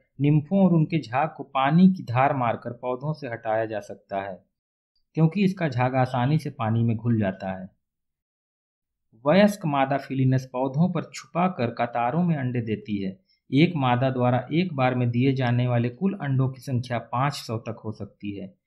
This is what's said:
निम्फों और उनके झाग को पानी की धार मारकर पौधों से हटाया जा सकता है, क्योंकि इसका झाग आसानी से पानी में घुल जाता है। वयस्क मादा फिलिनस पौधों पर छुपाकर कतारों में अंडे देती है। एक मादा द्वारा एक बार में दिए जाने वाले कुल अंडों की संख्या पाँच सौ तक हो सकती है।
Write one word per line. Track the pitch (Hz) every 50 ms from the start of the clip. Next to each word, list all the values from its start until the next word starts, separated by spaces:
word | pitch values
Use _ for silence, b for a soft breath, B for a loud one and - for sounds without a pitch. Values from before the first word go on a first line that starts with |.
| b b b -
निम्फों | 139 147 151 151 147 - 196 196 190
और | 180 170
उनके | 165 151 - 165 156
झाग | 123 110 120 135 151 160 -
को | - 135
पानी | - - 135 135 139 151 175 190 190 185
की | 185 127
धार | 117 113 123 131 143 147
मारकर | 135 123 113 110 - - 120 113
पौधों | - - 123 127 127 139 156 151
से | 151 143 123
हटाया | 117 110 - 113 110 113 113
जा | 110 110 101
सकता | 101 - 101 - _ - 98 98 98
है, | 101 92 - _ _ _ _ _ _ _ _ _ _ _ _ _ _ -
क्योंकि | 156 160 160 - 202 202
इसका | 185 185 - 170 151
झाग | 120 123 127 131 127
आसानी | 131 127 123 - 123 123 135 156 151
से | - 147
पानी | - - 113 110 110 117 117
में | 117 113
घुल | 101 113 120 117 107
जाता | 104 95 95 - 98 95 92 92
है। | 92 - _ _ _ _ _ _ _ _ _ _ _ _ _ _ _ _ _ _ _ _ _ _ _ _ _ _ _ _ _ 113 120
वयस्क | 143 165 190 208 208 202 - -
मादा | 156 143 139 135 131 143 135
फिलिनस | - - 135 135 131 131 131 131 131 - -
पौधों | 127 135 139 131 147 170 185 175
पर | 156 - - -
छुपाकर | - - - - 165 180 185 185 - 120 117
कतारों | 117 - 120 120 - 120 117 123 135 165 180
में | 170 160
अंडे | 143 131 123 120 123
देती | 110 110 107 104 - - 104 98 98
है। | 95 95 - _ _ _ _ _ - 131
एक | 139 165 175 175
मादा | 147 131 123 123 123 135 131
द्वारा | 127 127 123 123 127 123 - - 127
एक | 165 185 180 151
बार | 131 127 127 131
में | 123 123 120
दिए | 117 120 127 139 135
जाने | 131 131 120 120 123 123
वाले | 123 123 120 117 120
कुल | 120 - 185 196 - - 143
अंडों | 139 135 131 135 131
की | 131 -
संख्या | - 143 135 117 123 - 120 113
पाँच | 117 - - 120 135 143 143
सौ | - - - 113 110
तक | - 117 107 - -
हो | 110 107
सकती | - 101 101 _ _ - 101 101 95
है। | 95 95 - _ _